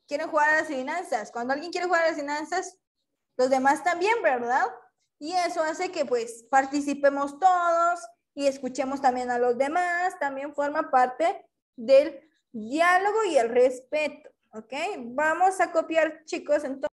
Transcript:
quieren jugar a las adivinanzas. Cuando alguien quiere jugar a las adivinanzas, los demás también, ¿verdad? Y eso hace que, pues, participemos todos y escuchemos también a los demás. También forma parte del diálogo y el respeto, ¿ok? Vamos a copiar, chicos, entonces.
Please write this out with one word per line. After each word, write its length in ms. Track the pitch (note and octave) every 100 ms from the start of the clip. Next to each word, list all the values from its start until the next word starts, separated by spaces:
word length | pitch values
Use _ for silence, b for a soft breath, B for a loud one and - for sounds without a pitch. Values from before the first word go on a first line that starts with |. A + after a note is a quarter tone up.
| -
quieren 220 | D4 D#4+
jugar 220 | D#4 D4+
a 100 | D#4
las 60 | D#4
adivinanzas. 680 | C4+ C4 E4 F#4 A#3+ G#3
Cuando 220 | A#3+ A#3+
alguien 180 | C#4 E4+
quiere 140 | F4 F4
jugar 160 | F4
a 40 | E4
las 60 | D4+
adivinanzas, 600 | C#4+ D4 D4+ F4+ F#4 - _ _ _ _ _ -
los 120 | C4
demás 320 | C4 C4+ D4+
también, 380 | F4 E4+ F#4+ A#4
¿verdad? 440 | E4+ B3+ A#3+ C4 G#4 - - _ _ -
Y 140 | D4
eso 300 | F4+ F4 F4
hace 280 | D#4 E4 F4+
que, 140 | F4+
pues, 400 | C#4 B3 A3+ - -
participemos 880 | C4+ C#4 C#4+ C#4+ C#4+ C#4+ C#4 C#4 C#4+
todos 600 | F#4 F4+ F4 E4+ E4+ F4 - _ _
y 120 | - C#4
escuchemos 520 | C4+ B3+ B3+ C4 C#4
también 300 | C4+ B3+ B3
a 80 | A#3+
los 180 | B3 A#3+
demás. 600 | C4+ F4 F4+ F4 F4+ F#4
También 360 | C#4+ C4+ D4
forma 360 | C#4+ C#4+ D4+ D#4
parte 580 | C4 B3+ - E4 G4+ - _ _ -
del 440 | A3+ C4+ D#4 - B B _
diálogo 720 | A#3+ A3 C#4+ E4+ F4+ G4 G#4+
y 120 | G#4+ C#4+
el 140 | A3+
respeto, 800 | B3 B3+ - - D4+ D4 C#4+ - _ _
¿ok? 200 | G#3+ A3 C4+ F4+ F4
Vamos 640 | A#3 B3+ D#4 E4 F#4 F#4+
a 100 | E4+
copiar, 540 | E4+ D#4+ D#4+ D#4 D#4
chicos, 400 | - D4+ - D4
entonces. 240 | D4 C4 D4